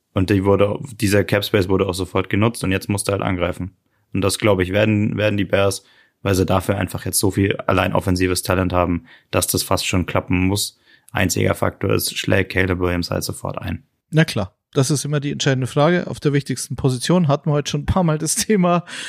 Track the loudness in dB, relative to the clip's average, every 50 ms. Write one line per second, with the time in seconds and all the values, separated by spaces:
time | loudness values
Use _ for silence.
0 | _ _ -2 0 2 2 2 2 4 4 4 4 4 2 0 -4 -8 -10 -6 -4
1 | 0 2 2 2 2 2 0 0 0 2 0 2 2 2 2 2 2 0 -2 -4
2 | -4 -2 -2 -4 -2 0 0 2 2 2 0 -2 -2 -2 -2 -2 -2 -2 -4 -2
3 | -2 -2 -2 -2 -2 -2 -2 -2 -2 -4 -4 -6 -8 -12 _ _ _ _ _ _
4 | _ _ -4 -2 -2 -2 -2 0 2 2 2 2 0 0 2 2 2 2 2 2
5 | 0 0 -2 0 0 0 0 0 -2 0 0 2 2 0 -2 -4 _ _ _ _
6 | _ _ _ _ -2 0 2 2 2 2 2 0 0 0 -2 0 -2 -4 -6 -8
7 | -8 -4 -4 0 0 0 2 2 0 0 0 -2 0 0 2 2 2 2 0 0
8 | 0 0 0 2 2 0 0 -2 0 0 0 0 0 0 2 2 2 2 0 -4
9 | -6 -10 -20 -20 _ -4 -2 -2 0 0 -2 -2 0 0 -2 -2 -2 -2 -2 -2
10 | -2 0 -2 -2 0 0 0 2 2 2 0 0 -2 -6 -10 _ _ _ _ _
11 | _ -6 -2 0 0 0 0 0 2 0 2 2 0 -2 -2 -2 -2 0 0 0
12 | -2 -4 -6 -4 0 2 2 2 2 0 0 0 0 0 0 0 0 0 0 -2
13 | -2 -4 -4 -4 -4 -6 -8 -8 -8 -8 -8 -8 -8 -8 -8 -8 _ _ _ _
14 | _ -2 2 2 2 2 0 -6 -6 -6 _ _ _ _ -2 0 0 0 0 -2
15 | -2 -4 -4 -4 -4 -4 -6 -2 0 0 0 0 -2 -2 0 2 2 4 2 0
16 | -2 -4 -6 -2 -2 0 0 0 -2 -2 -6 -6 -6 -10 -6 -2 0 0 0 0
17 | 0 2 2 4 4 2 2 0 0 0 0 0 -2 -2 -4 -4 -2 0 0 2
18 | 2 2 0 0 -2 -4 -2 -2 0 0 2 4 4 4 2 0 0 -4 -12 -12
19 | -12